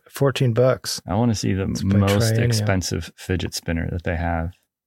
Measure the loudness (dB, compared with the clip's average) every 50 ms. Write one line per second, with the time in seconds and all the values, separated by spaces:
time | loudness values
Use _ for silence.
0 | -10 -10 -4 0 0 0 2 2 0 2 2 4 4 4 2 0 -4 -8 -8 -8
1 | -6 -2 0 0 2 0 0 0 -2 -2 -2 -2 -2 -2 -4 -2 0 2 4 4
2 | 4 4 4 4 2 2 2 2 2 2 2 0 2 2 0 0 0 -2 -4 -6
3 | -6 -8 -14 -10 -4 -2 -2 -2 -2 -4 -8 -8 -6 -4 -4 -2 -2 -4 -4 -4
4 | -4 -4 -4 -2 -2 -2 -2 -2 -4 -6 -8 _ _ _ _ _ _